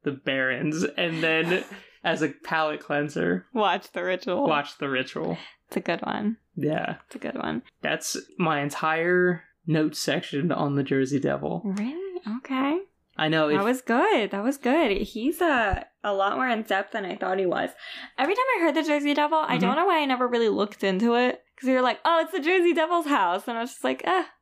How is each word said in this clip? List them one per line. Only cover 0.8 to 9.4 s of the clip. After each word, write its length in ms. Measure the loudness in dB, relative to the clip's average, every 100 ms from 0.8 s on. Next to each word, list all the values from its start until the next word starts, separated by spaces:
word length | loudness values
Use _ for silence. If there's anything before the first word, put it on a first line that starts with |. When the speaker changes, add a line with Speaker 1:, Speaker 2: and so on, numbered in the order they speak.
Speaker 1:
and 400 | -4 -2 -2 0
then, 400 | 0 0 2 -2 -2 -18
Speaker 2:
<laughs> 200 | -20 _
Speaker 1:
as 180 | -4 0
a 60 | -2 -4
palate 360 | -4 -2 0 -4
cleanser, 680 | -2 -2 -2 -2 0 0 -2
Speaker 2:
Watch 400 | 0 0 0 -4
The 100 | -6
Ritual. 440 | -2 -2 -2 0 2
Speaker 1:
watch 300 | 0 -2 -6
The 100 | -2
Ritual. 500 | -2 -4 -6 -6 -6 -10 _ _
Speaker 2:
It's 80 | -6
a 40 |
good 200 | -4 -4
one. 340 | -4 -2 -2 -4 _ -4
Speaker 1:
Yeah. 400 | -2 -2 -4 -8 _
Speaker 2:
It's 80 |
a 60 | -12
good 160 | -10 -6
one. 260 | -6 -6 -10 _
Speaker 1:
That's 360 | -4 -4 -4 -8 -10 -2
my 200 | 0 2
entire 840 | -2 -2 0 2 2 4 4 2